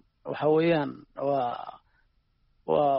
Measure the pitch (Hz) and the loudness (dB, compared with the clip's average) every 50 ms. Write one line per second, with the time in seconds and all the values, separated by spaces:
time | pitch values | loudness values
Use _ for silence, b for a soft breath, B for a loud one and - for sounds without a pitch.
0 | - _ _ _ _ 143 139 - 143 147 156 160 165 170 170 156 143 135 131 127 | -8 _ _ _ _ -10 -8 -2 0 2 2 4 4 4 2 2 0 -2 -6 -12
1 | - _ _ - 139 139 139 135 127 120 120 - - - - - _ _ _ _ | -18 _ _ -6 -4 -2 -2 0 -2 -4 -6 -8 -10 -14 -16 -18 _ _ _ _
2 | _ _ _ _ _ _ _ _ _ _ _ _ _ - 160 156 147 143 139 | _ _ _ _ _ _ _ _ _ _ _ _ _ 0 2 2 4 2 2